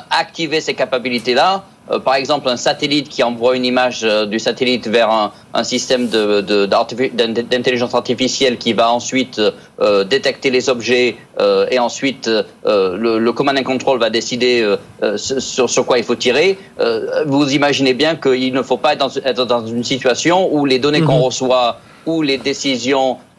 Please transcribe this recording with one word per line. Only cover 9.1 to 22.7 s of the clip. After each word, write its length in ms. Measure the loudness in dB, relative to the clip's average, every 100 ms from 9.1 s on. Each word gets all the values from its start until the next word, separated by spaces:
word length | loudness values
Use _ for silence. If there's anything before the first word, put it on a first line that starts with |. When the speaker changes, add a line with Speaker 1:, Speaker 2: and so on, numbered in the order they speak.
| -4 -4 0 0 -2 -10 -2
Speaker 1:
euh, 220 | 2 2
détecter 480 | 2 0 0 -2 0
les 180 | 0 0
objets, 460 | -2 0 2 2 -2 -8 0
euh, 260 | 2 4 2
et 80 | 2
ensuite, 480 | 0 -2 -4 -4 -2 -2 -2 -4 0
euh, 280 | 2 2 0
le, 200 | 0 2
le 140 | 0
command 240 | 0 0 0
and 60 |
control 360 | 0 -2 0 0
va 120 | 0
décider, 500 | 0 -4 0 2 2
euh, 160 | 2 0 -4 -6
euh, 160 | -4 -4
ce, 220 | -4 -6
sur, 300 | -4 -2 0
sur 140 | 0 0
quoi 100 | 0
il 60 |
faut 120 | 0 -2
tirer. 440 | 0 2 2 0 -6 -4
Euh, 440 | -2 -2 -2 -2 0
vous 260 | 0 2
imaginez 440 | 2 0 2 0 2
bien 200 | 0 0
qu'il 380 | 0 0 0
ne 80 | -2
faut 160 | -2 0
pas 160 | 0
être 60 | 0
dans, 100 | -2 -2 -4
être 200 | -2 0
dans 200 | -2 -2
une 180 | -4
situation 680 | -4 -2 0 0 2 2 2
où 120 | 0 2
les 120 | 2
données 240 | 2 2
Speaker 2:
Mhm. 60 | 2
Speaker 1:
qu'on 120 | 2
reçoit 600 | 2 0 0 2 2 -2 -12 -12 -4
ou 160 | -2
les 160 | 0 -2
décisions 800 | -4 -4 -4